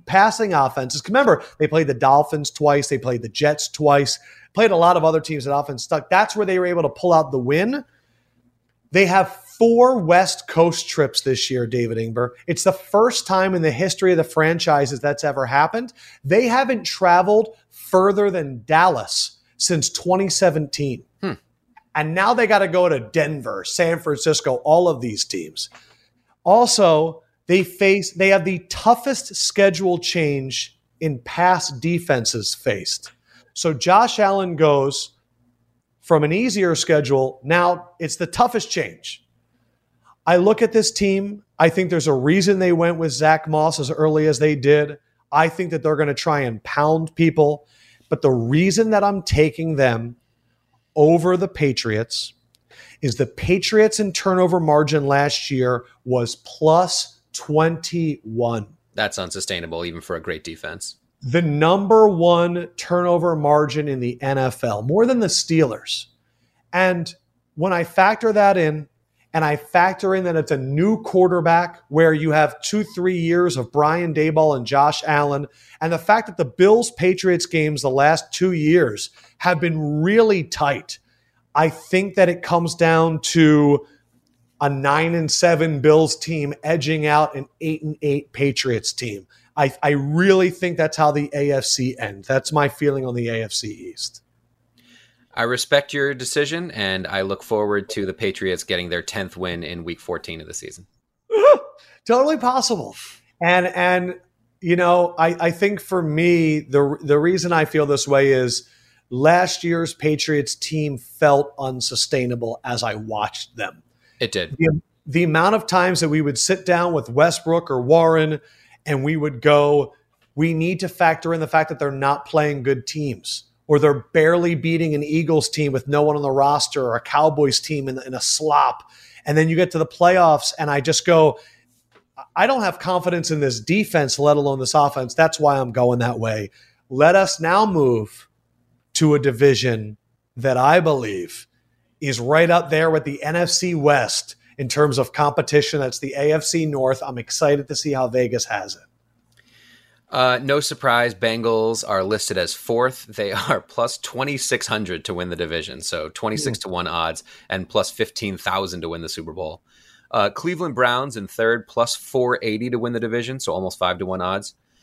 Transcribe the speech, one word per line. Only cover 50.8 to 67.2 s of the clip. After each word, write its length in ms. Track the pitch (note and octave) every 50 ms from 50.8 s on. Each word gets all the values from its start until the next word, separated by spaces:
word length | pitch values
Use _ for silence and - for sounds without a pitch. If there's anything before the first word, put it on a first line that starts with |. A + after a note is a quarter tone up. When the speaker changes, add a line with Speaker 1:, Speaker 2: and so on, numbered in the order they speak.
| _ _ -
Speaker 1:
over 400 | D#3 D3 D#3 E3 F3 D#3 F3+ F#3
the 120 | F3 F#3+ F#3
Patriots 840 | - - D#3 C#3 B2+ - - A#2 G#2+ G#2+ A2+ - - - - - _ _ _ _ _ _ _ _ _ - - - - -
is 140 | - C3+ A#2
the 120 | - C#3
Patriots 760 | - - - - - F3+ G3 E3 - - G#3+ G#3+ G#3+ G#3+ -
in 120 | G#3+ G3 E3
turnover 480 | - - G3 F#3 F#3 F#3 F3 F3 F3+
margin 460 | E3 D#3 D3 D3 D#3 C#3 D3+ D3+ C#3
last 440 | C#3 C#3 C#3 C#3+ D3 - - - -
year 340 | C#3 B2+ B2+ B2 B2 A#2+ B2 _ _ _ -
was 320 | B2+ B2 B2 A#2+ A#2 -
plus 840 | - _ - - - D#3 D#3 D#3 E3+ F3+ F3 - - - - _ _ _ _ -
twenty-one. 1300 | - - - D3+ D3+ D#3+ E3 E3+ E3 E3 - - E3+ E3 D#3 C#3+ - - A2 A2+ A#2 A#2+ A#2 A#2 A2+ G#2 - - _ _ _ -
Speaker 2:
That's 240 | - G#2+ G2+ - -
unsustainable, 680 | F#2 F2 - G2 F#2 - G2 F2 E2+ E2 E2 E2+ F2
even 160 | F2 E2 E2+
for 160 | - - F2+
a 40 | E2
great 220 | D#2+ - E2 D#2 -
defense. 540 | - E2 - - D#2+ E2 F#2 - - - _ _ _ _ _ -
Speaker 1:
The 200 | C3 B2 E3+ F3
number 640 | D#3 C#3+ D3 D#3 E3 F3+ G3+ G3+ F#3+ A3+ A3 A3 G#3
one 600 | G3 E3 E3 F3 F3 E3+ E3+ F3 F3 F3 E3+ - _
turnover 600 | - - - F3 F3 F3 F3 F3 F3 D#3 F3 E3
margin 500 | D#3 D3 C#3+ D3 D3+ D3+ D3 - D#3 D3
in 140 | D3 C#3 C3
the 200 | B2 A#2+ A#2+ A#2+
N 180 | - C3+ C#3 C3+
F 260 | C3 C3 B2 - -
L, 180 | A#2+ G#2 G#2 A2
more 240 | B2+ D#3 G3+ A#3
than 140 | A#3+ C4 A#3+
the 80 | A3 F3
Steelers. 800 | - - - - E3 D#3+ D#3 B2+ G#2+ - - - - - - _ _ _ _ _ _ _ _ _ _ _ _ _ -
And 420 | F3+ F#3 F#3 F3+ F3 E3 - - _